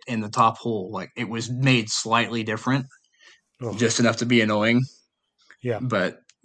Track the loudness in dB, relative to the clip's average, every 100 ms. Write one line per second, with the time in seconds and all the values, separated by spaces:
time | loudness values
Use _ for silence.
0 | -6 -6 -4 2 2 2 -4 -4 -6 -8
1 | -10 -8 -6 -6 -6 0 2 2 2 -4
2 | 0 2 2 -2 -4 -4 0 -2 -2 _
3 | _ _ -20 _ _ _ -8 -2 0 2
4 | 2 2 2 2 4 2 4 2 0 -6
5 | _ _ _ _ _ -8 -6 -4 -2 0
6 | -2 -4 _ _